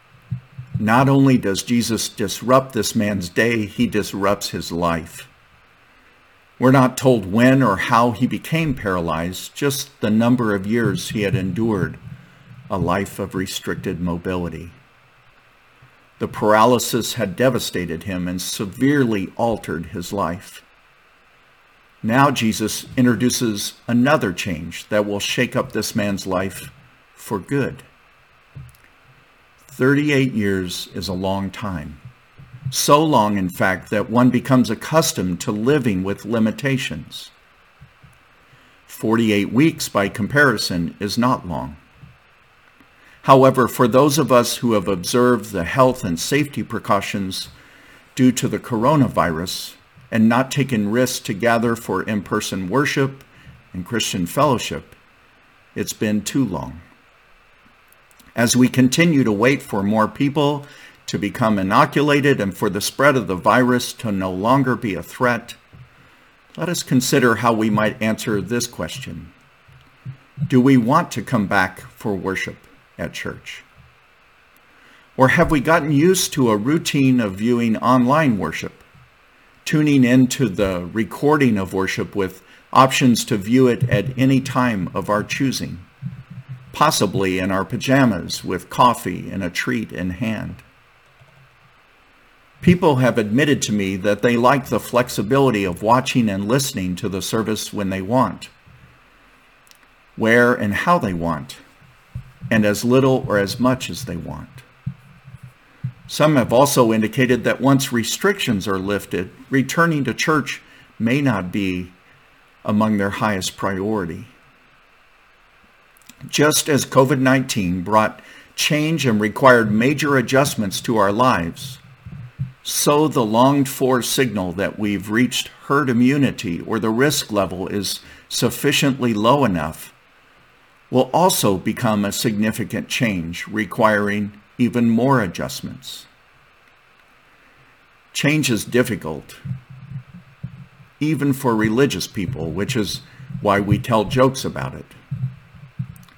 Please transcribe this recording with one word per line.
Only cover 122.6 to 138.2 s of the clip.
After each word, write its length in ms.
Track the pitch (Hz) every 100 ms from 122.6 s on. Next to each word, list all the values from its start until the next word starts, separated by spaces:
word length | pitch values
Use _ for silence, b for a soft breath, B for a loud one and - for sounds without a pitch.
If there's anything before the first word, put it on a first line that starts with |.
| -
so 420 | - - 147 156
the 180 | 143 110
longed-for 760 | 110 131 143 135 - 127 127
signal 520 | 113 - 127 101 92
that 260 | 85 90 -
we've 300 | 104 101 104
reached 400 | 110 123 - - - -
herd 240 | 143 135
immunity 720 | 117 123 143 123 - - 85
or 180 | - 107
the 100 | 113
risk 420 | 113 143 147 -
level 360 | 104 95 92 95
is 320 | 101 92 - B B B
sufficiently 840 | - 120 - 143 - 143 131 120
low 300 | 104 110 143
enough 500 | 123 87 78 - - _ _ _ _ _ _ _ _ _ _
will 200 | 127 127
also 440 | - 190 - 113 95
become 480 | 113 110 120 104 101
a 60 |
significant 760 | - 123 104 107 110 92 104 -
change, 600 | - 117 92 82 85 87
requiring 840 | 107 95 - 107 104 104 104 101 - _ -
even 320 | 117 120 117
more 300 | 113 131 131
adjustments. 840 | 95 82 69 - 69 - - - - _ _ _ _ _ _ _ _ _ _ _ b b b b b b _ _ _
Change 360 | -